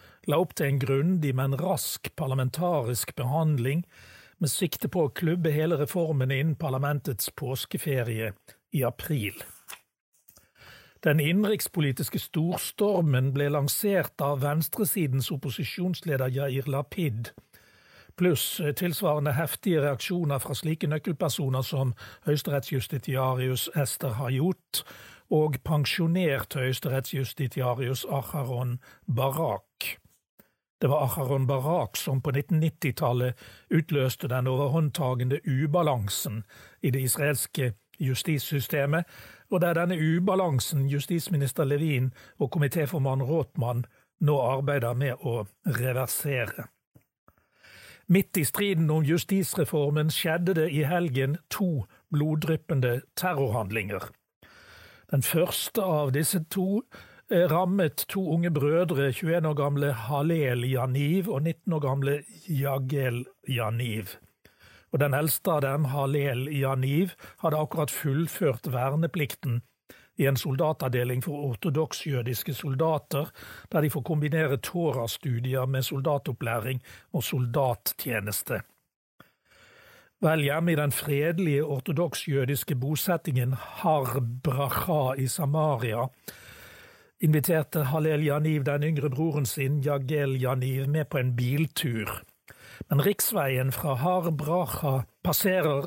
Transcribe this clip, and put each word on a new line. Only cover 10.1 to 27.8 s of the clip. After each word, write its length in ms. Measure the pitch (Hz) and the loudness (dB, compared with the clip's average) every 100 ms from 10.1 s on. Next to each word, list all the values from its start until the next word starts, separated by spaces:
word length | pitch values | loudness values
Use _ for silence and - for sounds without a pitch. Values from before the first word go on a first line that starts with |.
| _ _ - _ _ - - - _ | _ _ -20 _ _ -20 -20 -20 _
Den 160 | 160 151 | 2 4
innenrikspolitiske 1000 | 151 180 208 214 - - 147 127 139 - - | 4 2 2 0 -2 0 0 0 -4 -4 -4
storstormen 1000 | - 165 180 - - 208 190 165 127 131 135 | -2 -2 -2 -6 0 2 4 4 2 2 0
ble 140 | 143 | 0
lansert 720 | 147 143 - 208 196 147 - | 2 0 0 2 2 0 -2
av 160 | 143 143 | -2 0
venstresidens 880 | 143 151 160 - 208 - 151 131 127 139 | 0 0 -2 -2 -2 0 0 0 -2 -4
opposisjonsleder 960 | 139 - 127 - 180 175 170 135 131 | -6 -6 -6 -2 -2 -2 -2 -2 0
Yair 380 | 127 139 135 131 | 0 -2 -2 -2
Lapid, 640 | 139 135 - 160 110 117 - _ - - - _ - - - | -4 -4 -2 -2 -2 -6 -12 _ -20 -20 -20 _ -20 -20 0
pluss, 440 | 180 147 - - | 2 2 0 -2
eh, 120 | 156 | -4
tilsvarende 600 | - 175 151 185 151 147 | -2 -2 0 0 2 2
heftige 500 | 131 165 - 208 160 | 0 -2 -2 2 2
reaksjoner 560 | 143 135 - 180 160 139 | 2 0 -2 0 0 0
fra 160 | - | -2
slike 320 | - 160 160 143 | -4 -2 -2 0
nøkkelpersoner 760 | 151 170 156 165 - 135 131 | -2 -2 -2 0 0 0 0
som 320 | 127 139 131 - - - - | 0 0 0 -2 -10 -8 0
høyesterettsjustitiarius 1400 | 147 - 143 - 135 - 139 - 131 131 127 127 127 - - | 0 0 -2 0 -4 -2 -6 -2 0 0 0 0 -2 -2 0
Esther 420 | 135 - 143 110 | -2 -2 -4 -4
Hayut 640 | 127 131 165 185 _ - - - - - _ | -2 0 0 -2 _ -10 -8 -16 -20 -20 _
og 280 | 156 151 139 | 2 2 0
pensjonert 880 | - 151 139 - 165 170 175 135 - | 0 0 0 0 0 2 2 0 -2
høyesterettsjustitiarius 1500 | 147 127 127 - 131 127 139 131 - 131 - 127 120 | -2 -2 -2 -2 -2 -2 -4 -4 -4 -4 -2 -2 0